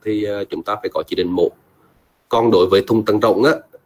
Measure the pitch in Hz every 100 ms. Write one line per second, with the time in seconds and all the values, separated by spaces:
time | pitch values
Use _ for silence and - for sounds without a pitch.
0 | 107 107 104 101 98 - 82 104 - -
1 | - 90 90 90 85 - _ _ _ _
2 | _ _ - 117 117 98 92 95 95 113
3 | 107 107 - 95 135 - - -